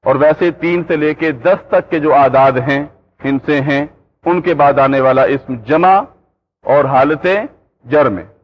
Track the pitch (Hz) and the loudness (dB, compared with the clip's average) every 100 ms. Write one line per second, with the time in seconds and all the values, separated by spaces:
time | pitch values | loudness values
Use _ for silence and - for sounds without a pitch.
0 | - 135 147 156 180 - 165 175 170 160 | -2 2 2 2 -2 -2 -4 -4 -2 -2
1 | 151 151 160 135 143 196 - 180 - 165 | -2 -2 -4 -2 -2 -2 0 -2 -2 -4
2 | 151 139 135 131 135 127 127 139 147 _ | 0 2 2 4 2 0 -2 -4 -6 _
3 | _ _ 139 139 143 147 139 143 147 _ | _ _ -6 -4 -2 -2 -2 -4 -4 _
4 | _ _ 170 175 180 151 143 135 135 135 | _ _ -4 -2 -2 0 2 2 0 2
5 | 131 131 135 139 - 127 110 156 185 190 | 2 2 0 -2 -6 -12 -4 0 2 2
6 | 277 _ _ _ _ _ - 139 135 135 | 0 _ _ _ _ _ -2 0 2 0
7 | 143 156 180 196 240 _ _ _ 120 147 | 0 0 -2 -2 -6 _ _ _ -2 0
8 | 269 139 - _ | 0 -2 -12 _